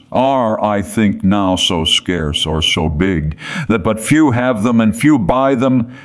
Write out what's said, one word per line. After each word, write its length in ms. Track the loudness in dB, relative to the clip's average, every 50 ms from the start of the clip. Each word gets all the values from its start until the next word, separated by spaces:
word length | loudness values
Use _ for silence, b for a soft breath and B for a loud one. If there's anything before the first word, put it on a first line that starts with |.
| -8 _ -2
are, 500 | 0 0 0 0 0 0 0 0 0 0
I 200 | 0 0 -2 -2
think, 420 | -2 -2 0 0 0 0 0 0
now 320 | 0 0 2 0 0 0
so 300 | 0 0 0 0 0 0
scarce 580 | 0 -2 -2 -2 -2 -4 -2 -2 -2 -2 -2 -2
or 160 | -2 -2 -2
so 300 | -2 -2 0 0 -2 -2
big 480 | 0 0 0 0 0 0 -2 -4 B B B B B -6 -2 -2
that 140 | -2 0 0
but 160 | -2 -2 -2
few 340 | 0 2 2 4 4 2 2
have 300 | 0 0 0 0 0 0
them 160 | 0 2 2
and 160 | 2 2 2
few 240 | 2 2 2 2 2
buy 360 | 2 0 0 2 2 0 0
them, 420 | 2 2 2 2 0 0 -2 B B B